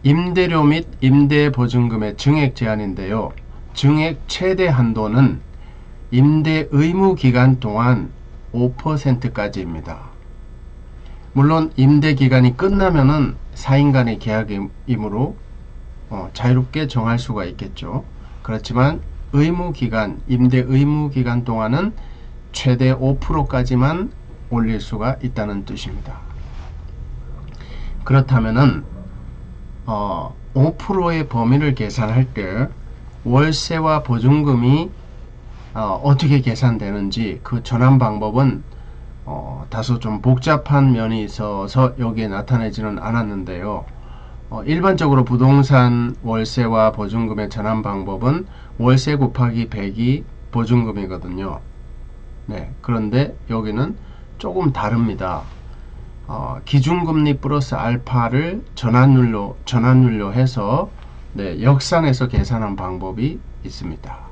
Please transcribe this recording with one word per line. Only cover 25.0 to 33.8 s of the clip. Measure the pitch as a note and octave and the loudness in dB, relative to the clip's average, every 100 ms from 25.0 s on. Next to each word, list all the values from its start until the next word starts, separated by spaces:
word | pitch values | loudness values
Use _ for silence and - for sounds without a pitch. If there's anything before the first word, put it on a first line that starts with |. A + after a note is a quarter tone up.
| A2+ C3+ | -2 -2
있다는 | B2 A#2 G#2 G2+ G2 | -4 -4 -4 -6 -8
뜻입니다. | G2+ - - - - - - - - - - - - - - - - - - - - - - | -10 -8 -8 -10 -12 -12 -12 -12 -12 -12 -14 -14 -12 -12 -12 -12 -12 -14 -14 -14 -10 -8 -8
그렇다면은, | - C3+ C3+ A3+ A3 A3 F#3 D3+ - - - - - - - - - - | 2 4 4 2 2 4 4 2 -8 -14 -14 -14 -16 -16 -16 -14 -14 -12
어, | - G#2 G#2 F2 C2 - - | -6 -4 -4 -4 -8 -12 -4
오 | - D3+ D#3+ | 2 2 2
프로의 | - F#3+ E3+ D#3+ D3+ | -2 0 0 -2 -2
범위를 | A#2 A#2 C#3 D3+ | 0 2 4 2
계산할 | C3+ G#2+ - G#2+ B2 C3 | 0 -4 -2 0 2 0
때 | - F#2+ G#2 F3+ - - - - - | -2 -6 -4 -4 -6 -14 -14 -16 -10
월세와 | A#2 B2+ D#3 D3+ - E3 | 2 4 4 0 -4 -2